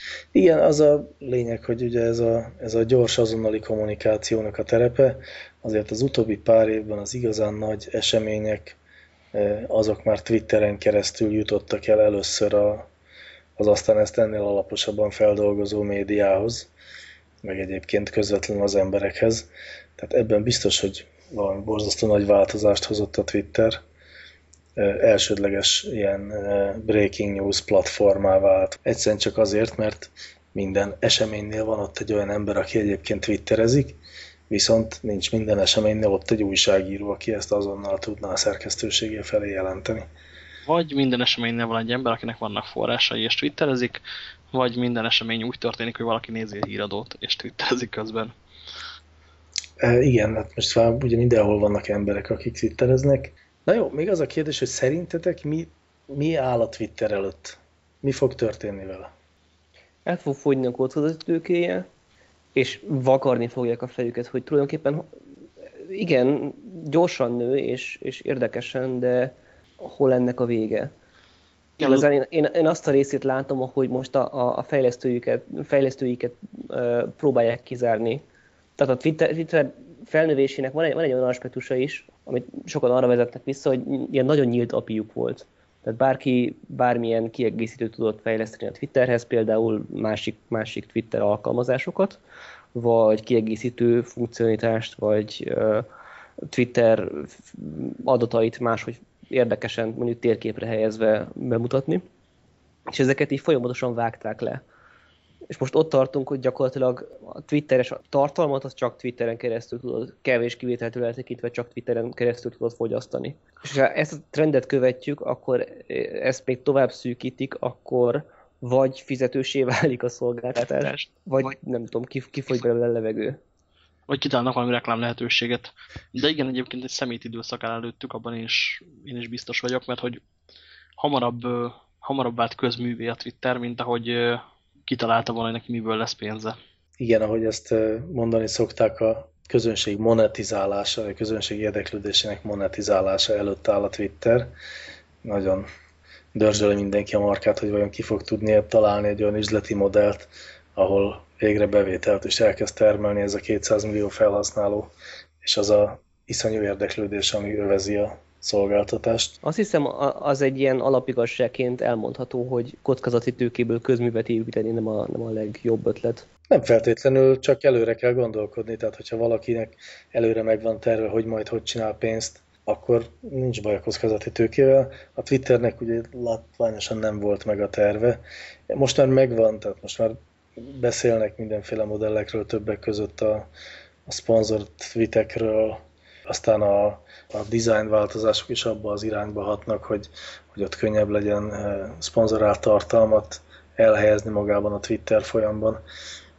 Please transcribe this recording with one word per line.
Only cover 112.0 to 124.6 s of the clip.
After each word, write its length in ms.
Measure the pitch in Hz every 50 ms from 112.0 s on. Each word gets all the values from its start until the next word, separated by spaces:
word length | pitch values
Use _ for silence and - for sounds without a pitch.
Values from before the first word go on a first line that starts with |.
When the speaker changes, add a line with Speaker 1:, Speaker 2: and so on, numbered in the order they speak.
| 113 117
Speaker 3:
keresztül 400 | - - 120 120 117 - - 120
tudod 220 | - - 117 117 -
fogyasztani. 640 | - 117 113 113 113 - - - 127 - 135 147 - _ _ _ _ -
És 140 | 143 139 139
ha 140 | 135 -
ezt 220 | - - 160 151 160
a 40 | 147 - _
trendet 360 | - 147 156 156 143 131 -
követjük, 560 | - 139 135 127 127 123 - - 147 147 -
akkor 440 | - 127 127 - - - 127 120 - - - - - - - 127 - - - -
ezt 240 | - 127 131 - -
még 160 | - 127 120
tovább 300 | - 147 135 139 131 123
szűkítik, 640 | - - - 127 120 - - 127 - - - 135 - -
akkor 640 | - 127 - - _ - 131 127 123 120 120 143 151 - _ _ _ _ _ _
vagy 400 | - 120 127 131 135 135 135 -
fizetősé 640 | - - 135 123 135 120 - 135 131 - - 139 131 123
<laughs> 60 | 123 -
válik 240 | - 147 127 117 -
a 60 | 123
szolgáltatás, 760 | - - 127 120 120 117 - 123 120 120 120 - 139 135 139
Speaker 2:
Test. 260 | 139 135 135 - - _ _ _
Speaker 3:
vagy 200 | - 131 135 131
Speaker 2:
Vagy 140 | 135 139 -
Speaker 3:
nem 260 | - - 127 117 117
tudom, 180 | 101 - 117 123
ki-, 200 | - - 139 - -
kifogy 280 | - 143 135 - 131 120
belőle 260 | 117 120 117 117 120
a 60 | 120
levegő. 480 | 117 117 110 110 110 110 107 117 139 - _ _ _ _ _ _ _ _ _ _ _ _ _
Speaker 2:
Vagy 140 | - 143 131
kitalálnak 340 | - 143 135 123 120 131 123
valami 180 | 127